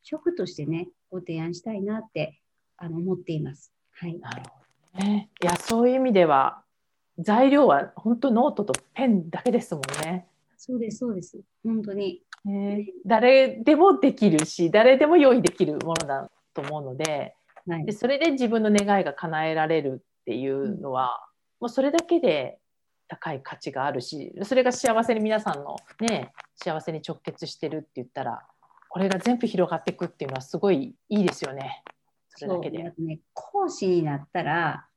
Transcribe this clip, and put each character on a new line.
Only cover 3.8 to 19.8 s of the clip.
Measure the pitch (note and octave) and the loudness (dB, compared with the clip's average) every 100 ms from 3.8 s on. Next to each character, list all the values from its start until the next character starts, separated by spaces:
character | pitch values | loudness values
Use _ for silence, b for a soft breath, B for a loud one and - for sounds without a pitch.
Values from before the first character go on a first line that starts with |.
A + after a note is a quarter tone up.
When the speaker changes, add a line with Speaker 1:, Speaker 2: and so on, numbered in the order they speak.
| _ | _
Speaker 1:
は | - E3+ | -14 -12
い。 | E3+ | -12
Speaker 2:
な | B2 | -12
る | B2 | -14
ほ | - _ _ _ _ F#3 | -16 _ _ _ _ -4
ど | |
ね。 | G3+ G#3 G3+ _ | 0 0 -4 _
い | F3 | -2
や、 | F3 | -2
そ | - A3+ | -2 2
う | B3 | 4
い | |
う | C4 | 4
意 | |
味 | C4 | 4
で | G3 | 4
は、 | E3 C#3 C3+ - _ _ _ _ _ - | 6 6 2 -2 _ _ _ _ _ -8
材 | E3+ G#3+ C4+ | 0 4 6
料 | C#4+ B3 | 6 6
は | C#3+ - - | 4 0 -6
本 | A3 A#3+ | -2 0
当 | C#4 | 2
ノ | A3 C4+ | 2 2
ー | |
ト | G3 | 0
と | - - _ | -4 -4 _
ペ | - C4 | -2 2
ン | G3+ E3 | 2 0
だ | - | -4
け | B3 | 0
で | A#3+ | 0
す | A#3 | -2
も | D#3 | -8
ん | - - | -8 -8
ね。 | D#3+ F3+ - _ _ _ | -6 -8 -10 _ _ _
Speaker 1:
そ | - B3 | -8 -6
う | |
で | A3 | -6
す、 | G#3+ | -6
そ | B3 | -6
う | |
で | F#3+ | -6
す。 | E3+ - - _ | -10 -20 -20 _
本 | A3+ A3 | -4 -4
当 | G3+ | -4
に。 | G3 G3 - _ - | -6 -6 -8 _ -12
Speaker 2:
ね、 | G3+ G3+ G3+ G#3 G#3 - | -6 -4 -4 -4 -8 -12
誰 | F#3+ A3 B3 C4+ C4 A3+ | 0 4 8 8 6 2
で | A#3 | 4
も | D4 G4 D#4+ | 8 6 6
で | C#4 | 2
き | - G#3 | 4 4
る | D#3 D#3 | 4 0
し、 | - E3+ | 0 4
誰 | G#3 A#3 C4+ | 6 8 8
で | D4+ | 8
も | F4 | 8
用 | C#4 | 8
意 | A#3+ | 6
で | E3+ | 2
き | - D#3+ | 2 -2
る | D3+ | 0
も | D#3+ E3 | -4 -6
の | C#3 | -4
だ | C#3 - _ _ | -6 -8 _ _
と | - | -10
思 | C#3+ D3+ | -8 -8
う | |
の | C3+ C3 | -8 -6
で、 | D#3 D3 C3+ _ _ - - | -4 -4 -6 _ _ -16 -8
Speaker 1:
は | E3+ | -6
い。 | |
Speaker 2:
で、 | D#3 | -6
そ | G#3 B3 | -4 -2
れ | C#4 | 0
で | E4 | 0
自 | C4+ A#3+ | 0 0
分 | A3+ | 2
の | G#3+ | 4
願 | G#3 G3+ G3+ | 2 4 0
い | |
が | D#3+ | 0
叶 | - E3 D#3 D#3+ | -6 -6 -4 -2
え | |
ら | D#3+ D#3 | -2 0
れ | D#3+ | 0